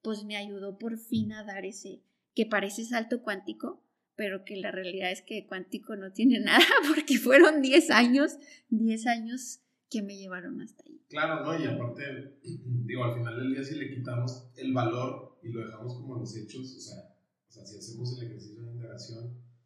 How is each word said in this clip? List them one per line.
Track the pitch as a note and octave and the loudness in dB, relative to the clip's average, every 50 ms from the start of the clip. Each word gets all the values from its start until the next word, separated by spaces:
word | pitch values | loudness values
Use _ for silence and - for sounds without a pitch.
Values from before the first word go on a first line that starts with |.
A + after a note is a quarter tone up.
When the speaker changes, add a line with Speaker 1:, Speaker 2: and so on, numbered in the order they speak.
| _ | _
Speaker 1:
pues | A3 A3 G#3 G#3+ | -6 -6 -6 -6
me | G#3 G#3 | -8 -8
ayudó | G#3 G3+ G3+ G3+ G3 F#3+ G3+ G3 G3 | -8 -8 -8 -10 -10 -10 -10 -10 -8
por | A3+ A#3 A#3 A3 | -6 -6 -6 -6
fin | - - B3+ A3+ G#3+ G#3 G#3+ | -6 -2 0 0 0 0 -4
a | G#3+ G#3 | -8 -12
dar | G#3+ G3 G3 F#3+ | -10 -10 -8 -8
ese, | F#3+ A3+ - - G3 - - _ _ _ _ _ _ _ | -8 -10 -10 -14 -16 -16 -18 _ _ _ _ _ _ _
que | - A3 | 0 0
parece | A3 A3 G3+ G3 G3 G3+ - A3+ | 2 2 0 0 0 -4 -6 -6
salto | A3+ B3 A#3 A3+ A3+ B3 A#3 - | -2 -2 -2 0 0 -2 -2 -2
cuántico, | - G3+ F#3+ F#3 - D#4+ - - A3+ - - _ _ _ _ _ _ _ | -4 -4 -4 -6 -10 -10 -8 -8 -8 -8 -10 _ _ _ _ _ _ _
pero | - A3 G3+ F#3+ F#3+ F#3+ | -6 -4 -4 -4 -6 -8
que | - G#3 | -10 -10
la | G3 F#3 G3+ | -8 -6 -6
realidad | F3+ F#3 F#3 F3+ F3 F#3+ F#3+ F3+ | -6 -6 -6 -6 -6 -2 -2 -2
es | F#3 F#3+ _ | -4 -4 _
que | - A3 G#3+ - | -10 -10 -10 -8
cuántico | - G3+ F#3 F3+ - - G3+ - - A3+ | -8 -10 -10 -8 -8 -8 -10 -8 -8 -10
no | G3+ F#3+ F#3+ - | -10 -10 -10 -2
tiene | - A3 C#4 A#3+ G#3+ | 4 6 6 6 6
<laughs> | - | 4
nada, | - D3+ A3+ E4+ - - C5 E4+ C#4+ | 6 8 8 10 10 8 6 8 6
porque | D#4 D4+ D4 - C#4 A3+ | 4 2 4 4 2 4
fueron | - A#3+ C4 C#4 E4+ D4+ D#4 D4+ C4 | 6 6 10 10 10 10 10 6 4
diez | C4 C4 E4+ D#4+ F4 | 8 8 8 8 8
años, | C4 G#3+ A#3+ A#3+ B3 C#4 C#4+ - - - - - - - _ _ | 6 6 8 8 6 6 6 4 0 -4 -18 -20 -20 -20 _ _
diez | A#3 G#3+ A3+ A3+ A3 A3 A3+ | 0 2 2 2 0 0 0
años | B3 A#3 A#3 A3 A3+ A#3 C4 B3+ - - - _ _ _ _ _ _ | 0 0 0 -2 -8 -8 -8 -8 -10 -14 -16 _ _ _ _ _ _
que | - A3+ G3+ | -6 -6 -6
me | G3 G3+ | -6 -10
llevaron | G3 G3 F#3+ F#3 F3+ F3 F3 - - | -12 -12 -12 -10 -10 -10 -10 -10 -10
hasta | - - - _ - | -10 -12 -16 _ -20
ahí. | - - - _ _ | -20 -20 -20 _ _
Speaker 2:
Claro, | - D3+ D#3 D#3+ D#3+ D#3 - | -4 -2 -2 -2 -2 -4 -4
¿no? | D3+ E3 D#3+ | -4 -2 -2
Y | - | -2
aparte, | B2 B2 B2 - - - - C#3+ C#3 C3 C3 - - - _ _ | -2 -2 -2 -4 -6 -8 -8 -8 -8 -8 -10 -12 -16 -18 _ _
<clears throat> | - - - - B2+ B2 - - | -14 -14 -12 -6 -4 -2 -2 -2
digo, | - B2 B2 A#2+ | -2 -4 -2 -2
al | B2 A#2+ | -2 -2
final | A#2+ A#2 A2+ A2+ A#2+ | -2 -4 -4 -4 -4
del | C3 C3 C3+ | -4 -2 -2
día, | C#3 C3+ | -4 -4
si | - D#3 | -8 -6
le | D3 C#3 - | -8 -8 -8
quitamos | - B2 - C3+ A#2+ A#2+ A#2+ B2+ - - - - - | -8 -8 -8 -4 -4 -2 -2 -4 -4 -8 -14 -20 -16
el | - C3 C3 C3 | -10 -6 -2 0
valor | B2+ A#2+ A2+ A#2 B2 B2+ C4 B2+ - - - - _ - | 0 0 0 -2 -2 -4 -6 -6 -10 -14 -18 -20 _ -14
y | A#2 | -10
lo | A#2 A2+ A2+ | -8 -8 -8
dejamos | A2+ A2+ - A2+ B2 B2 | -10 -12 -12 -12 -12 -12
como | - C#3 C3+ B2 | -10 -12 -10 -10
los | A#2 A2 - - | -8 -8 -8 -10
hechos, | A2+ G#2 - - C3 C3 B2+ - | -12 -12 -12 -12 -12 -12 -14 -14
o | - | -18
sea, | - - - - - - _ _ _ _ _ _ _ _ | -18 -16 -16 -18 -18 -20 _ _ _ _ _ _ _ _
o | |
sea, | _ - G2 | _ -20 -20
si | F#2+ G#2+ G2 | -20 -18 -16
hacemos | - - A2+ A#2 B2 B2 B2 A#2+ | -16 -14 -12 -8 -6 -6 -6 -6
el | A#2 G#2+ | -8 -12
ejercicio | - - - - - A#2 A#2 | -12 -14 -16 -18 -16 -16 -14
de | A#2 A#2+ | -14 -12
indagación | A#2+ A#2+ - A#2+ A#2+ - - A#2 A2+ A#2+ A#2+ - - - - _ _ _ | -12 -12 -12 -14 -16 -14 -14 -14 -12 -12 -12 -14 -14 -18 -20 _ _ _